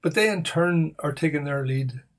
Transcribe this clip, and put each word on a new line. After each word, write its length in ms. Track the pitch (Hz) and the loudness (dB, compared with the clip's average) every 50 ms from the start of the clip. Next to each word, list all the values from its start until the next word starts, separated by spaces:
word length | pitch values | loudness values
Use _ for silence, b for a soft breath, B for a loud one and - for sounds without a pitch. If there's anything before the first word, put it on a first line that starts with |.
| - | -2
but 120 | 180 - | 0 2
they 140 | - 214 220 | 2 2 2
in 160 | 214 185 160 | 2 0 -4
turn 500 | - - 165 170 175 175 170 160 156 - - | -2 0 2 2 4 4 2 2 0 -2 -4
are 120 | - 147 139 | -4 -4 -4
taking 320 | - - 160 143 147 143 | 0 -2 0 0 0 -2
their 220 | 143 143 139 139 | -2 -4 -2 -2
lead 360 | 131 131 135 135 127 117 127 - _ _ | -2 -2 0 -2 -2 -6 -8 -14 _ _